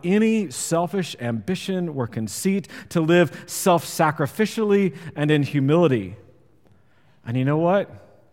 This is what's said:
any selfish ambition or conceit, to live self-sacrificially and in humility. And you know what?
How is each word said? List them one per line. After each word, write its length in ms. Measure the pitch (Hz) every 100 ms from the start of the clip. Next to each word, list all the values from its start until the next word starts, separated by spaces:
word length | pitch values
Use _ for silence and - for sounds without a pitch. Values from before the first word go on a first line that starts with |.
any 480 | 175 202 220 220 180
selfish 640 | 120 - 165 170 202 170 -
ambition 720 | 120 117 - 185 - 185 175
or 160 | 139 117
conceit, 640 | 120 110 - 190 196 - - -
to 120 | 170
live 440 | 160 175 165 - -
self-sacrificially 1500 | - 196 170 - - 160 147 143 - 220 - 208 202 190 - 147 -
and 160 | 151
in 100 | 151
humility. 760 | 139 147 135 165 170 123 92 - - _ _ _ _ _ _ _ _ _ -
And 100 | 127
you 100 | 131
know 120 | 151
what? 320 | 170 196 - 101 - _ _